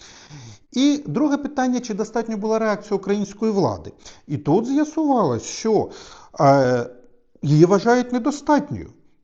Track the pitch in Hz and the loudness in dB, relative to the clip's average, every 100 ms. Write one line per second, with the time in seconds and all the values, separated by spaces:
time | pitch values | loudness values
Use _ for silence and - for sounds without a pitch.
0 | - - - 147 117 104 _ 240 285 285 | -20 -20 -20 -20 -20 -20 _ 0 2 0
1 | - 151 302 285 285 262 254 247 247 196 | -2 -2 0 -2 -4 -4 -2 -2 -4 -6
2 | 214 240 226 220 214 220 220 208 - 190 | -6 -6 -6 -6 -2 -2 -2 -4 -4 -4
3 | 190 208 202 - 220 202 139 92 78 - | -2 -4 -4 -4 -2 0 0 -2 -10 -20
4 | - - - 147 147 180 233 277 302 320 | -20 -20 -10 -6 0 0 2 0 0 -2
5 | 302 254 165 117 - - 220 202 - - | 0 2 2 -2 -6 -6 0 0 0 -8
6 | - - - - 143 139 127 123 120 - | -20 -20 -12 2 4 6 4 0 -4 -12
7 | - _ _ _ 139 151 175 202 233 247 | -20 _ _ _ 2 6 6 4 4 2
8 | 247 247 285 285 - 294 285 98 - - | 0 -4 -4 -4 0 0 0 -8 -12 -18
9 | _ _ | _ _